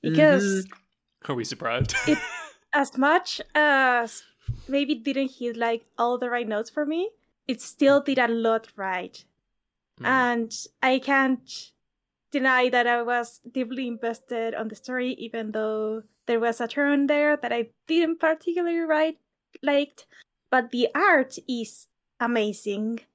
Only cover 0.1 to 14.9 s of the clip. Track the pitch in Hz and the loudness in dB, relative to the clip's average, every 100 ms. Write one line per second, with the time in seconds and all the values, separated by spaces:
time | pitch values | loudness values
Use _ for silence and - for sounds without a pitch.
0.1 | 160 - 185 202 190 190 - _ _ _ | 6 6 6 2 -2 -4 -16 _ _ _
1.1 | _ - 131 110 - 117 120 127 - - | _ -6 -4 -4 -4 -2 0 0 -2 0
2.1 | 302 - - 330 _ _ 294 277 262 277 | 0 -2 -12 -14 _ _ 0 0 0 2
3.1 | 339 370 - - 302 302 277 262 247 233 | 2 0 -10 -4 0 2 4 4 2 -2
4.1 | - - _ - - - 277 277 294 226 | -8 -18 _ -10 -10 -4 -2 0 -2 -2
5.1 | 269 269 - 240 226 233 233 _ - 240 | -2 -4 -4 -8 -2 -2 -2 _ -2 -2
6.1 | 247 247 240 226 214 220 - 294 320 392 | 0 -2 -4 -2 -4 -4 -4 -2 -2 -4
7.1 | _ _ _ - 240 - - 277 277 285 | _ _ _ -8 -6 -6 2 4 4 4
8.1 | 262 240 233 226 226 226 - 190 185 185 | 0 2 2 2 0 -2 -10 -6 -6 -8
9.1 | - - _ _ _ _ _ _ _ - | -16 -20 _ _ _ _ _ _ _ 0
10.1 | 262 247 240 226 - - _ 262 262 262 | 2 2 0 -4 -8 -14 _ 2 2 2
11.1 | 277 269 254 - - - _ _ _ _ | 2 4 0 -4 -16 -16 _ _ _ _
12.1 | _ _ 285 262 254 254 247 240 240 240 | _ _ -2 2 4 4 4 2 2 0
13.1 | 240 233 - - 262 240 254 254 226 233 | -2 -4 -10 -10 -6 -4 -4 -6 -4 -6
14.1 | 226 _ 240 226 220 220 208 - | -6 _ -6 -4 -4 -8 -10 -8